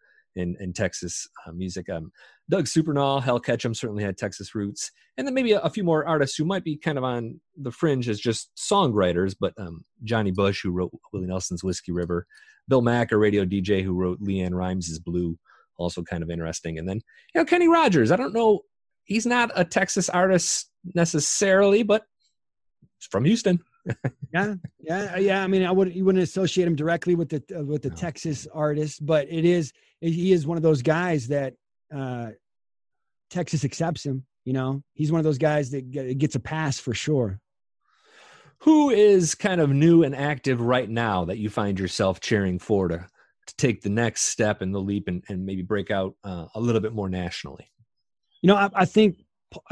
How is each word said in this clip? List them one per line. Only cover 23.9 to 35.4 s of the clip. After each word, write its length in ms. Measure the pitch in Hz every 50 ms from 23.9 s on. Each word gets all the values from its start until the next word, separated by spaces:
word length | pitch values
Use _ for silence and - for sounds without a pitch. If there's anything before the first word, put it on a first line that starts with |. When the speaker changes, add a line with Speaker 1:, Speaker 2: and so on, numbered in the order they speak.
| 113 - - 127 - - 143 - -
Speaker 2:
Yeah, 200 | 175 202 214 202 180 - - _ _
yeah, 360 | - 156 170 196 208 196 180
yeah. 280 | 185 196 196 190 196 190
I 20 |
mean, 180 | 185 190 190 185
I 60 | 175
would, 240 | 185 190 190 185 170
you 100 | 185 190
wouldn't 180 | 190 190 185
associate 440 | 175 - - 185 190 - - 185 180
him 80 | 170 165
directly 400 | 143 151 165 170 165 - 180 175
with 140 | 170 165 -
the, 140 | 160 143 - - 190
uh, 80 | 170 147
with 180 | 139 151 143
the 80 | - 135
Speaker 1:
No. 40 | -
Speaker 2:
Texas 520 | - 180 165 - - - 165 143 - - 151
artist, 540 | - 156 151 151 147 151 156 151 - - 151
but 220 | 143 160 151 139 143
it 140 | 165 165 160
is, 280 | 175 175 175 156 - - _ _ _ _ -
he 320 | 165 165 160 175 175 190
is 140 | 185 165 139
one 100 | 156 170
of 60 | 165
those 200 | 156 160 156 131
guys 460 | 120 165 156 170 180 180 165 143 113 120
that, 260 | 143 143 135 131 - _ _ _ _ _ _ - 151
uh, 360 | 139 135 127 123 120 117 110 110 _ _ _ _ _ _ _ _ _ _ _ _ _ _ _ _ _ _ -
Texas 340 | - 180 160 - 165 151 147
accepts 400 | 135 - - 165 165 160 - -
him, 220 | 143 131 131 131 _ _ _ -
you 80 | 127
know? 300 | 131 131 131 131 135 139 - _
He's 200 | _ - 151 147
one 80 | 165 165
of 40 | 156
those 140 | 156 143
guys 320 | 123